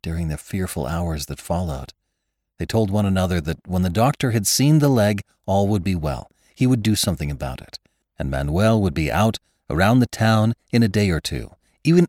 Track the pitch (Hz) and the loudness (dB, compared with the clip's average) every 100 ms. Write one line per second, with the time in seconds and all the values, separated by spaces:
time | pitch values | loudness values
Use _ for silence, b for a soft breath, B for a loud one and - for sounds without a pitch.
0 | - 82 82 76 - 98 92 - 67 82 | -6 -4 -4 -6 -6 -6 -4 -4 -4 -4
1 | 170 78 69 71 - 87 90 67 67 - | -4 -6 -8 -12 -6 -4 -4 -8 -12 -20
2 | _ _ _ _ _ _ 85 113 107 101 | _ _ _ _ _ _ -4 0 0 0
3 | 101 95 90 90 76 78 - 90 92 87 | 2 2 0 0 -2 -8 -4 -2 0 2
4 | 123 - 131 113 98 - 135 156 143 127 | 0 0 -2 -2 -2 0 4 4 4 4
5 | 104 104 - _ - 95 101 104 90 90 | 2 0 -6 _ -2 0 2 0 0 -2
6 | 76 64 50 _ _ _ 127 127 107 104 | -4 -6 -10 _ _ _ 2 2 2 0
7 | - 80 73 69 67 64 - - _ _ | 0 -2 -4 -4 -8 -10 -16 -20 _ _
8 | _ _ 67 67 71 80 110 113 95 71 | _ _ -4 -4 -2 2 2 4 2 0
9 | 76 67 110 110 _ _ _ 76 95 127 | -2 2 0 -2 _ _ _ 0 2 4
10 | 120 - 110 110 110 117 _ 120 113 104 | 2 0 2 2 2 -2 _ 0 2 2
11 | 101 80 - 65 57 - _ _ - 175 | 0 0 -4 -8 -10 -16 _ _ 2 4